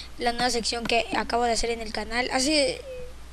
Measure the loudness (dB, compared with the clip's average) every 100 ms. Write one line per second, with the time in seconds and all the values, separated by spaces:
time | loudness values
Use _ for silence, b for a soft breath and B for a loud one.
0 | B -2 -2 2 0 0 0 -2 2 2
1 | 2 0 0 2 2 2 2 -2 -4 -6
2 | -2 -2 0 2 4 4 4 0 -8 -10
3 | -10 -10 -10